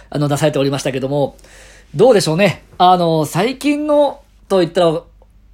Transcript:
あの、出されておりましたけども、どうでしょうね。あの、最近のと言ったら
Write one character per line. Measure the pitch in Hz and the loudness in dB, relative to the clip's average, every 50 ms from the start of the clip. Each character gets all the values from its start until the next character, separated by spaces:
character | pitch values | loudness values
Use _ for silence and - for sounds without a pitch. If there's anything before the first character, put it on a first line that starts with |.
| - - | -18 -10
あ | - 143 | -6 -4
の、 | 147 143 | -2 -2
出 | 147 135 | -2 0
さ | 151 151 | 0 0
れ | |
て | 139 151 | 0 0
お | 135 | -2
り | 139 | -2
ま | 139 135 | -2 -4
し | - | -4
た | 151 | -6
け | 127 135 | -6 -6
ど | 123 135 | -6 -4
も、 | 139 147 139 - - - - - - - - - - - - _ - | -2 -2 -4 -4 -6 -10 -20 -20 -20 -20 -20 -20 -20 -20 -20 _ -2
ど | 147 196 262 | 2 4 4
う | 247 | 4
で | 202 | 4
し | 160 160 | 2 0
ょ | 156 | -2
う | 165 | 0
ね。 | 208 190 - - - _ - - | 0 0 0 -2 -12 _ -4 2
あ | 185 180 185 180 | 4 4 4 4
の、 | 175 165 160 160 151 | 2 0 0 0 -2
最 | 143 - 156 185 240 269 262 | -2 -2 -2 -2 -2 -4 -4
近 | - 285 294 294 302 | -2 -2 -2 -2 -2
の | 302 294 294 294 277 - - - _ _ _ _ - | 0 0 2 2 0 -2 -8 -18 _ _ _ _ -2
と | 196 190 | 0 0
言 | 180 165 | 0 0
っ | |
た | 170 190 | 0 0
ら | 175 165 156 165 - _ _ _ _ _ _ _ _ _ | 0 0 0 -2 -8 _ _ _ _ _ _ _ _ _